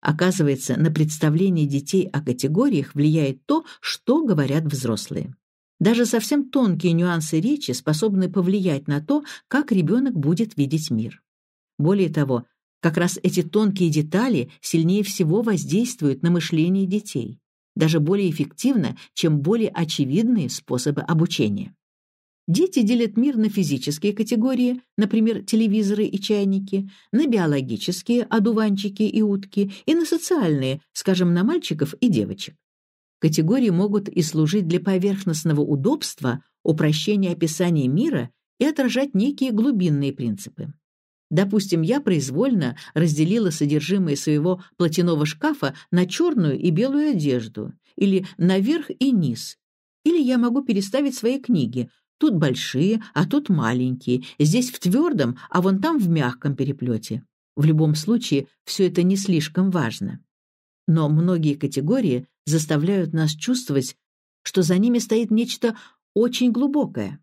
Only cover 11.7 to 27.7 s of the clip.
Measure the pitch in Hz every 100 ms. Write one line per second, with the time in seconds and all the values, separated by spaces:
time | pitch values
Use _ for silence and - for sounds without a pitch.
11.7 | _ 147 202 175 156 139 123 - _ _
12.7 | _ 170 160 175 - 180 175 165 208 214
13.7 | 196 175 151 151 185 254 185 120 - -
14.7 | 165 165 196 202 - 160 190 226 185 139
15.7 | 170 247 - 147 131 170 175 160 165 165
16.7 | 190 190 208 208 - 117 123 _ _ _
17.7 | - 156 165 151 202 190 151 147 - 247
18.7 | 254 127 135 - - 165 151 143 226 220
19.7 | - 160 - 131 151 226 233 127 - -
20.7 | 123 147 143 - 165 175 - 113 101 98
21.7 | _ _ _ _ _ _ _ - 180 370
22.7 | 320 214 240 226 214 269 247 214 208 165
23.7 | 135 147 147 202 208 220 233 247 254 247
24.7 | 254 _ - 214 226 220 220 - 220 226
25.7 | 202 202 208 214 196 - 208 196 196 196
26.7 | 196 196 - _ 226 302 226 165 147 131